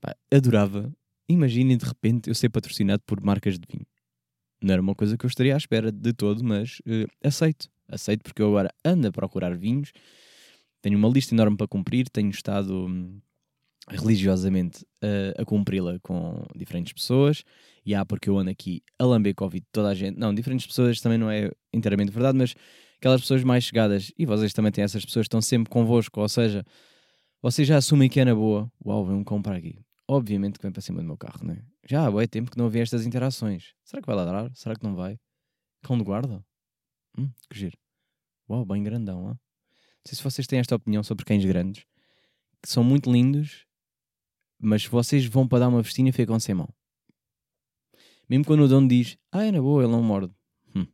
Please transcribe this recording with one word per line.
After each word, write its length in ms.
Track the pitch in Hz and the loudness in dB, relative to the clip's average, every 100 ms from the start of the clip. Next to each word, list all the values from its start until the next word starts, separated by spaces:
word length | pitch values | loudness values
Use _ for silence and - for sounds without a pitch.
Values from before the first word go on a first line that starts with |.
Pá, 160 | - - _ | -10 -12 _
adorava. 600 | 139 127 110 101 101 113 151 _ _ _ | 4 6 4 2 -2 -10 -12 _ _ _
Imaginem 480 | 175 143 117 131 123 | 2 2 2 2 2
de 80 | |
repente 440 | 123 120 110 117 - | 0 -4 0 0 -2
eu 60 | |
ser 140 | 117 120 | 0 0
patrocinado 540 | 110 - - 104 101 - | 0 -6 -4 0 0 -2
por 140 | 101 | -4
marcas 380 | 101 101 104 92 | 0 0 0 -6
de 80 | 82 | -8
vinho. 160 | - - _ _ _ _ _ _ _ | -14 -14 _ _ _ _ _ _ _
Não 100 | 98 | 0
era 100 | 92 | 2
uma 120 | 95 | 0
coisa 220 | - 107 117 | 0 -2 -2
que 80 | |
eu 40 | 127 | -4
estaria 260 | - 127 | 0 2
à 20 | 139 | 2
espera 340 | - 113 110 | 0 -2 -2
de 220 | 104 110 | -4 -4
todo, 320 | 117 104 104 | -2 -2 0
mas, 380 | 120 104 117 - - | -2 -2 -4 -10 -6
eh, 200 | 113 107 _ | -4 -4 _
aceito. 480 | 147 143 160 151 - _ _ | -2 0 0 -2 -10 _ _
Aceito 340 | - - 110 | -12 -2 -2
porque 200 | - - | -4 -2
eu 60 | 107 | 2
agora 220 | 104 92 - | 2 0 -2
ando 240 | 151 180 117 | 0 2 0
a 40 | |
procurar 440 | 90 92 95 90 90 | -2 -6 -4 -4 -4
vinhos. 360 | 98 127 143 _ _ _ _ _ - _ _ _ | -2 -4 -4 _ _ _ _ _ -20 _ _ _
Tenho 160 | 101 101 | 0 4
uma 100 | 107 | 4
lista 260 | 131 131 | 4 2
enorme 220 | 113 110 104 | 4 4 2
para 120 | 107 | -2
cumprir, 400 | 101 92 123 127 | -4 -2 -2 -2
tenho 220 | - 104 | -2 -2
estado, 560 | 98 - 101 98 95 90 | -4 -6 -4 -4 -4 -6
hum, 340 | 90 90 101 _ _ _ _ _ _ - | -8 -10 -16 _ _ _ _ _ _ -14
religiosamente, 960 | - 110 107 95 95 92 95 90 - - _ | -6 0 2 2 2 0 0 -2 -6 -20 _
eh, 320 | 104 101 98 - | -6 -4 -6 -6
a 60 | |
cumpri-la 540 | 113 104 98 95 90 90 | -2 -2 0 -2 -4 -6
com 440 | - 90 85 85 - | -8 -8 -6 -10 -12
diferentes 380 | - 90 85 87 | -14 -10 -8 -10
pessoas. 520 | - - 127 143 151 - _ _ _ | -10 -2 2 4 2 -6 _ _ _
E 100 | - | -6
há 100 | 101 | -4
porque 240 | 95 101 - | -2 -4 -2
eu 100 | 98 | 0
ando 120 | 92 | -2
aqui 320 | 92 - 90 _ _ | -6 -8 -10 _ _
a 60 | |
lamber 300 | 123 120 101 | 2 4 2
covid 260 | 95 98 90 | -2 -6 -8
de 100 | - | -8
toda 160 | - 104 | -2 0
a 60 | |
gente. 240 | 98 95 98 | 0 -4 -4
Não, 160 | 110 | -4
diferentes 320 | 101 123 131 - | -2 -4 -6 -6
pessoas 340 | - 123 117 | 0 0 2
também 180 | 120 113 | 0 0
não 120 | 110 | 0
é 200 | 107 104 - _ | -2 -4 -6 _
inteiramente 400 | 113 110 98 101 | -2 0 0 0
verdade, 260 | 107 131 131 | 0 2 2
mas 160 | 127 - _ - _ _ | 0 -2 _ -20 _ _
aquelas 220 | 127 131 | 2 2
pessoas 220 | - 131 | 2 0
mais 220 | 127 123 | 4 2
chegadas, 480 | 120 117 107 101 101 - | 2 2 2 2 -2 -4
e 80 | 160 | 0
vocês 260 | 104 107 | 2 0
também 180 | - 107 | 2 0
têm 140 | 101 | 2
essas 200 | 101 104 | -2 -2
pessoas, 200 | - - | -4 -4
estão 160 | 110 113 | 0 0
sempre 300 | 110 120 110 | 2 0 2
convosco, 500 | 120 113 120 110 - | 0 4 4 2 -2
ou 80 | 107 | -2
seja, 360 | - 117 101 - _ _ _ _ _ _ _ | 2 0 0 -6 _ _ _ _ _ _ _
vocês 240 | 127 120 139 | -4 0 4
já 100 | 151 | 4
assumem 300 | 131 147 131 | 4 6 6
que 120 | 139 | 6
é 40 | |
na 100 | 127 | 4
boa. 360 | 113 110 104 113 _ | 4 2 0 -2 _
Uau, 200 | - 104 | -6 -4
vem 120 | 95 98 | -2 -2
um 80 | |
cão 160 | 101 104 | -2 -4
para 160 | 101 95 | -4 -8
aqui. 220 | 82 - _ _ _ | -10 -16 _ _ _
Obviamente 520 | 139 117 101 98 98 | -2 0 -2 -2 -4
que 40 | |
vem 100 | 104 | -10
para 100 | 92 | -10
cima 180 | - 87 | -10 -8
do 60 | 82 | -8
meu 100 | 76 | -10
carro, 280 | - - | -14 -12
não 100 | - | -10
é? 80 | 85 113 _ _ | -10 -14 _ _
Já 180 | 139 151 | 0 0
há 40 | |
bué 160 | 101 113 | 0 -2
tempo 240 | 113 123 | -4 -8
que 80 | - | -4
não 80 | 120 | -2
havia 160 | 113 | -2
estas 240 | 117 120 117 | -2 -4 -4
interações. 680 | 120 131 127 110 95 - _ | -4 -4 -4 -6 -8 -10 _
Será 180 | _ 285 | _ -14
que 40 | 226 | -6
vai 100 | 104 | -4
ladrar? 340 | 87 92 120 | -2 -4 -8
Será 200 | 127 - | -12 -10
que 100 | 113 | -8
não 100 | 110 | -6
vai? 240 | 92 90 110 _ _ _ _ _ _ | -6 -8 -12 _ _ _ _ _ _
Cão 140 | - 123 | -6 -4
de 80 | |
guarda? 400 | 101 101 131 101 98 _ _ _ _ _ _ - | -2 -4 -6 -10 -16 _ _ _ _ _ _ -8
Hum, 140 | 139 120 _ | -8 -8 _
que 100 | 107 | -10
giro. 200 | 98 - _ _ _ _ _ _ _ | -10 -10 _ _ _ _ _ _ _
Uau, 160 | 113 | -6
bem 180 | 104 98 | -4 -4
grandão, 380 | 104 117 107 90 | -4 -6 -6 -8
hã? 100 | 95 | -10
Não 760 | 120 _ _ _ _ _ _ - | -12 _ _ _ _ _ _ -16
sei 100 | 127 | -10
se 60 | |
vocês 240 | 139 131 131 | -8 -8 -4
têm 120 | 131 | -2
esta 160 | 123 | 0
opinião 280 | 117 - 107 | -2 -2 -4
sobre 220 | 104 107 | -2 -8
cães 200 | - 104 | 0 0
grandes, 400 | 95 90 90 98 _ _ _ _ _ _ _ _ | 2 0 -2 -8 _ _ _ _ _ _ _ _
que 60 | - | -6
são 140 | - | 2
muito 280 | 120 139 131 | 4 4 4
lindos, 560 | 123 127 143 147 - _ _ _ _ _ _ _ _ _ _ | 4 4 2 -4 -10 _ _ _ _ _ _ _ _ _ _
mas 240 | 110 107 | 0 0
se 60 | - | 2
vocês 360 | 120 120 147 | -2 2 0
vão 220 | 127 113 131 | 2 2 4
para 140 | 123 | 4
dar 80 | 123 | 4
uma 140 | 123 | 2
vestinha, 300 | 110 - 131 | 0 0 0
ficam 260 | 131 117 113 | 2 0 0
sem 160 | - | -2
mão. 140 | 95 80 - _ _ _ _ _ _ _ _ _ _ _ _ _ _ _ | -4 -4 -12 _ _ _ _ _ _ _ _ _ _ _ _ _ _ _
Mesmo 160 | 127 | 0
quando 160 | 147 151 | 4 6
o 80 | 143 | 8
dono 200 | 135 135 | 8 6
diz, 280 | 123 117 - _ | 4 2 -6 _
"Ah, 120 | 185 | -2
é 60 | 220 | 0
na 100 | 190 | 0
boa, 220 | 131 147 | 2 2
ele 100 | 123 | 4
não 100 | 117 | 2
morde." 300 | 117 101 92 95 _ _ _ | 2 0 -2 -10 _ _ _
Hum. 120 | 98 90 | -6 -6